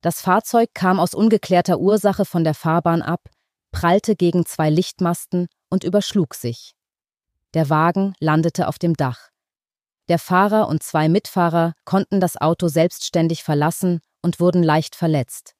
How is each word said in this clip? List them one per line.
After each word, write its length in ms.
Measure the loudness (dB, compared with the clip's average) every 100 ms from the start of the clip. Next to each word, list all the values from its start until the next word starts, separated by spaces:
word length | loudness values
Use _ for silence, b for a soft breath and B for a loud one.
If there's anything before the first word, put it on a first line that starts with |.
Das 220 | -4 -4
Fahrzeug 480 | 0 0 2 0 0
kam 260 | 0 0 2
aus 140 | 0
ungeklärter 640 | 2 2 2 2 0 2 0
Ursache 460 | 2 2 0 -2
von 180 | -2 0
der 120 | -2
Fahrbahn 480 | -2 0 0 0 -2
ab, 180 | -2 -6 -8 _ _ _ _
prallte 460 | -4 2 2 2 0
gegen 300 | 2 2 -2
zwei 240 | -2 0
Lichtmasten 760 | 2 0 -2 -4 -4 -4 -4 -4 _ _
und 160 | -4
überschlug 500 | 0 -2 0 -2 -2
sich. 380 | -4 -10 -10 -14 _ _ _ _ _ _ _ _
Der 160 | -2 0
Wagen 460 | 2 2 0 -2 -2
landete 480 | 0 2 0 -2 -4
auf 120 | -2
dem 160 | -2
Dach. 340 | 0 -2 -6 -16 _ _ _ _ _ _ _ _
Der 100 | -2
Fahrer 500 | 0 2 2 2 0
und 140 | -2
zwei 280 | -2 -2 2
Mitfahrer 640 | 0 0 -2 0 2 -2 -4
konnten 340 | -2 -2 0 0
das 220 | 0 -2
Auto 260 | -2 0 0
selbstständig 760 | 2 0 -2 -6 0 0 -2
verlassen 560 | -2 0 0 -2 -2 -2 _ _
und 180 | -6 0
wurden 220 | 2 2
leicht 340 | 2 2 -2 -4
verletzt. 580 | 0 0 -2 -10 -20 _